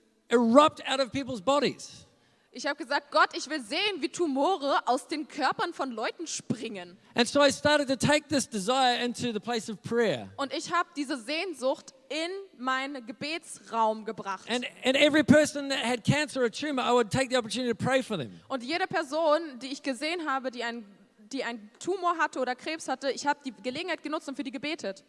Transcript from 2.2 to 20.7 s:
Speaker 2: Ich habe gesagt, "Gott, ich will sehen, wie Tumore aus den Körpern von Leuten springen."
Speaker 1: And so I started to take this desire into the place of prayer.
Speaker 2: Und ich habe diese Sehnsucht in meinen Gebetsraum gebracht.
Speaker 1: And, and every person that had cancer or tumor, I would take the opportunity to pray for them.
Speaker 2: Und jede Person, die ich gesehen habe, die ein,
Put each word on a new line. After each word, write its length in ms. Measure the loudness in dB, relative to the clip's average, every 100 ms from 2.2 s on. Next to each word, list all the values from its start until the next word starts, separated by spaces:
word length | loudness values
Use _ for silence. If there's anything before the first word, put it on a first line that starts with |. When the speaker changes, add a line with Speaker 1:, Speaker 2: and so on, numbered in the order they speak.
| _ _ _ -8
Speaker 2:
Ich 100 | -6
habe 100 | -4
gesagt, 340 | -2 -4 2
"Gott, 200 | 4 4 2
ich 120 | -6
will 100 | -6
sehen, 400 | -4 -2 -2 -2
wie 80 | -4
Tumore 800 | -2 -2 2 2 2 0 0 2
aus 220 | -2 -2
den 180 | -8 -8
Körpern 460 | -2 -2 0 -4
von 160 | -4 -6
Leuten 360 | -4 -6 -6 -10
springen." 720 | -8 -6 -6 -6 -10 -14 -20 _
Speaker 1:
And 140 | -2 2
so 120 | 4
I 80 | 4
started 360 | 4 2 2 2
to 80 | 2
take 320 | 4 2 2
this 200 | -2 0
desire 480 | -4 0 2 4 2
into 280 | -2 -4 -4
the 80 | -4
place 280 | -4 -6 -6
of 120 | -10
prayer. 460 | -2 2 2 0 -4 -8
Speaker 2:
Und 160 | -6
ich 200 | -6 -2
habe 160 | -2 -2 -4
diese 200 | -4 -4
Sehnsucht 760 | -4 -4 -4 -2 -2 -2 -6 -20 -8
in 220 | -6 -4 -8 -12 -8
meinen 420 | -2 -2 -4 -8 -12
Gebetsraum 1000 | -10 -6 -8 -10 -18 -6 0 2 0
gebracht. 440 | -6 -10 -8 -8 -4
Speaker 1:
And, 160 | -6 -6 -4
and 120 | 0 4
every 280 | 6 6
person 440 | 8 8 8 0 -4
that 120 | -2
had 200 | -2 0
cancer 380 | 2 2 0 0
or 60 | -2
tumor, 340 | -2 -4 -2
I 80 | 2
would 180 | 2 2
take 180 | 0 0
the 60 | 0
opportunity 340 | -2 -2 -2 0
to 80 |
pray 180 | 2 0
for 120 | 0 -6
them. 220 | -6 -12 -8
Speaker 2:
Und 140 | -8
jede 240 | -4 -4 -2
Person, 720 | -2 -2 0 2 2 0 -10
die 120 | -10
ich 100 | -8
gesehen 460 | -6 -4 -4 -4 -2
habe, 220 | -4 -4
die 100 | -6
ein, 220 | -6